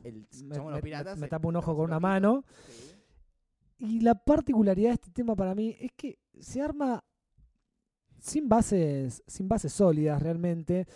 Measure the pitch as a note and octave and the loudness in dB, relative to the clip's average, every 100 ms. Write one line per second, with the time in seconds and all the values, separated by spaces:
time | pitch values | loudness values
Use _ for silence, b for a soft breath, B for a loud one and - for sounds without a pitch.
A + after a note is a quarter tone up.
0 | A#2+ A2 G#2 - C#3 D3 D#3 D3+ D3+ D3+ | -12 -18 -20 -20 -14 -12 -10 -8 -8 -10
1 | - D#3 D3 D#3+ E3 E3+ E3 D3+ E3 D#3+ | -10 -10 -8 -4 -2 -2 -2 -2 -2 0
2 | F#3+ F#3+ G3+ C4+ B B B B C#3+ F3+ | 0 4 4 2 B B B B -20 -20
3 | B B _ _ _ _ _ _ A3 A3+ | B B _ _ _ _ _ _ -6 2
4 | A3+ A#3 - D#4 D4 A3+ G3+ F#3 A3+ A#3+ | 4 4 4 2 4 4 4 4 2 2
5 | - B3 A#3 G3 F#3 G3 A3+ - B3+ - | -4 -6 -2 -2 -2 -2 -4 -6 -12 -12
6 | C#4 - _ _ E3 B3 D4+ D4 C4+ A3+ | -14 -14 _ _ -10 -6 -6 -2 -2 -4
7 | - _ _ _ _ _ _ _ _ _ | -8 _ _ _ _ _ _ _ _ _
8 | _ - - D4+ C4+ A3+ - F#3+ D#3 C#3 | _ -18 -6 -4 2 2 4 2 2 0
9 | C3 - - - F#3+ A3 C#3+ - F#3+ D3+ | -4 -8 -14 -8 -4 -4 -2 2 4 4
10 | D3+ C#3+ D#3+ E3+ F3 E3 D#3 F3+ F3+ | 2 0 -2 -2 -2 -2 -2 -2 -4